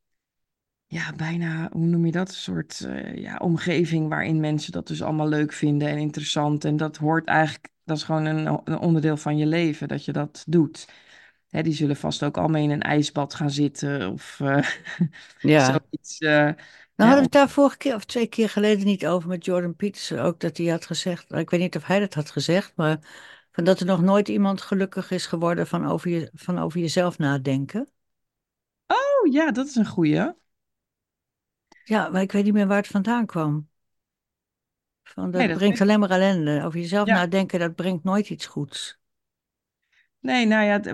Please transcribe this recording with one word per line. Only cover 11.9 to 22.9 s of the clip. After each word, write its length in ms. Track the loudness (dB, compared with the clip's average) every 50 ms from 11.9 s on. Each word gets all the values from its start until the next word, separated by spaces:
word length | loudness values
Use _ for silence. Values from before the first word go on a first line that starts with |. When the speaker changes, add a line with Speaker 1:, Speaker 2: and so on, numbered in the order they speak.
| -2
Speaker 1:
vast 280 | -2 -4 -6 -4 -4 -4
ook 140 | -4 -2
allemaal 240 | -2 0 0 2 2
in 80 | 2 0
een 120 | 0 0
ijsbad 520 | 0 0 2 2 0 0 -2 -4 -6 -4 -4
gaan 160 | -4 -2 -2
zitten 600 | 0 0 0 -2 -2 -4 -4 -4 -2 -2 -4 -4
of, 280 | -6 -8 -10 -14 -8 -4
eh, 280 | 0 2 2 2 2 0 -4 -8 -10 -10 -4 -2 -2
<laughs> 0 | -2 -4 -8 -20 -20 -10 -2
Speaker 2:
Ja. 420 | 2 4 6 6 6 4 2 0 -2 _
Speaker 1:
zoiets, 280 | -10 -14 -14 -16 -8
eh, 120 | -2 0 4 4 4 4 2 0 -4 -10 -20 -20 -20 -20 _ _
Speaker 2:
Nou, 140 | 6 6 8
Speaker 1:
hè, 0 |
Speaker 2:
hadden 60 | 8
we 60 | 8
Speaker 1:
om 20 | 6
Speaker 2:
het 80 | 6
daar 180 | 6 6 6 6
vorige 280 | 6 4 4 4 2
keer 180 | 0 -2 -4 -4
of 100 | -4 -6
twee 220 | -4 -2 -2 -2
keer 220 | 0 0 0 0 0
geleden 360 | 2 2 2 4 2 4 2
niet 220 | 2 0 2 0
over 220 | 0 0 0 -2 -4
met 160 | -6 -4 -2
Jordan 300 | -2 0 0 0 -2 -4
Peterson 440 | -4 -6 -6 -6 -8 -8 -8 -4 -2
ook, 200 | 0 -2 -2 -2
dat 180 | -4 -4 -4
hij 80 | -2 -2
had 180 | -2 -2 -2 -4
gezegd, 460 | -6 -8 -6 -4 -4 -6 -6 -8 -8
ik 180 | -6 -6 -2 0
weet 100 | 0 0
niet 160 | 0 -2 -4
of 100 | -6 -2
hij 140 | 0 0 0
dat 140 | 0 -2 -4
had 180 | -6 -6 -6
gezegd, 420 | -6 -4 -2 0 0 0 0 -2 _
maar 240 | -2 0 0